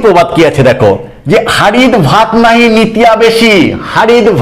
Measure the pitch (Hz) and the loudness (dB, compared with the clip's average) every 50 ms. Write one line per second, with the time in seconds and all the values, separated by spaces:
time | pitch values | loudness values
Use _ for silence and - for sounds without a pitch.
0 | - 220 180 175 165 165 - 165 165 147 - 139 127 127 113 - 117 101 95 - | 2 2 2 2 0 0 0 0 0 0 0 0 0 0 0 0 0 0 0 -2
1 | - - - - - 135 185 - - - - - 160 202 214 247 254 247 240 226 | -6 -14 -20 -10 -4 -2 -2 -2 0 -2 -2 -2 0 0 0 0 0 2 0 0
2 | 156 131 165 208 226 226 220 233 233 233 233 240 233 233 220 220 220 220 - 214 | 0 0 0 0 0 0 0 0 0 2 2 2 0 2 0 0 0 -2 0 0
3 | 233 233 226 214 226 226 226 226 226 226 208 190 139 113 - - - - - 160 | 0 2 2 2 0 0 0 0 0 2 2 2 0 -2 -4 -8 -10 -6 -4 -2
4 | 214 226 240 240 214 226 196 135 | 0 0 2 2 2 0 0 0